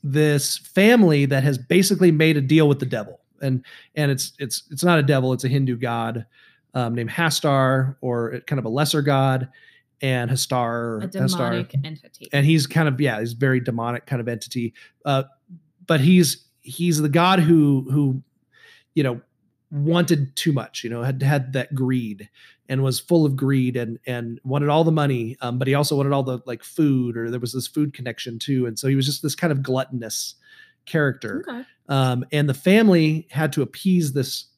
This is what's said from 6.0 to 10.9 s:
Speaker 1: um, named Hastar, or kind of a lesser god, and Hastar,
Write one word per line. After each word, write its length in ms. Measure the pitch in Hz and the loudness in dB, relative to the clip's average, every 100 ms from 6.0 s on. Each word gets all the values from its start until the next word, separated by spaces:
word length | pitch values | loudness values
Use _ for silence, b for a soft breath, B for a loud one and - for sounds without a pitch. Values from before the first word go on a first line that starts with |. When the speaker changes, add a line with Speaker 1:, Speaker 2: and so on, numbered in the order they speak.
| 113 123 - b b b _ | -4 -8 -12 b b b _
Speaker 1:
um, 200 | 131 120 | -4 -4
named 160 | 117 117 | -4 -6
Hastar, 880 | - 165 - 151 139 131 131 131 135 | -2 -2 0 0 2 2 2 0 -4
or 400 | 127 120 117 120 - | -6 -4 -4 -8 -6
kind 140 | 139 | -6
of 40 | |
a 40 | 113 | -4
lesser 340 | 127 147 156 | -2 -2 0
god, 460 | 143 135 135 131 127 b b b _ _ | 0 2 2 0 -4 b b b _ _
and 300 | 135 127 120 | -4 -2 -2
Hastar, 720 | 127 - 127 120 117 117 | -4 -2 -2 -2 -4 -6